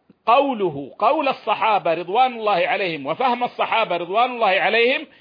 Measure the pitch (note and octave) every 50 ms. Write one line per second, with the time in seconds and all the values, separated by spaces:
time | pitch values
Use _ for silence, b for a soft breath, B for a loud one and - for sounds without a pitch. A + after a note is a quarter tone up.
0 | _ _ _ _ _ - F3 - C#4 C#4 B3+ G#3+ G3 F3 C#3+ C#3 C#3+ A#2 - -
1 | F#3+ A#3+ D4 D#4+ C#4+ C4+ - - - A3 G#3 - G3 A3 G#3+ F#3+ D#3 E3+ D#3+ E3+
2 | F3 E3 F#3+ A#3+ C4 C4 A#3+ A3+ A3 G#3 G3+ E3+ F3+ - F3+ F#3+ G3+ F3 D#3+ D3
3 | C3+ C#3 D#3+ - B3 C4 A#3+ A#3+ B3 - - - G#3 - G3 A3+ A3 E3+ F3 E3+
4 | F3 E3 F#3+ A3 B3 C4 B3 A#3 A3+ G3 F#3 F#3+ E3 F#3+ G#3+ A3+ A#3 B3 C#4 D#4
5 | D#4+ - b b